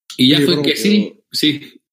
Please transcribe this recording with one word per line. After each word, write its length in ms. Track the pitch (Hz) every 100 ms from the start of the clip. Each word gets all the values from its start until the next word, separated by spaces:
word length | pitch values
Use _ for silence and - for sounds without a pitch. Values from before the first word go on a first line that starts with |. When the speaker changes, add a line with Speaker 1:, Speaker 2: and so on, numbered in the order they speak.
| - -
Speaker 1:
Y 100 | 127
ya 80 | 147
Speaker 2:
Oye, 80 | 139
Speaker 1:
fue 80 |
Speaker 2:
bro, 100 | 147
Speaker 1:
que 100 | 139
sí, 380 | - 208 208 -
Speaker 3:
pero 120 | - _
Speaker 1:
sí, 500 | - 151 139 - - _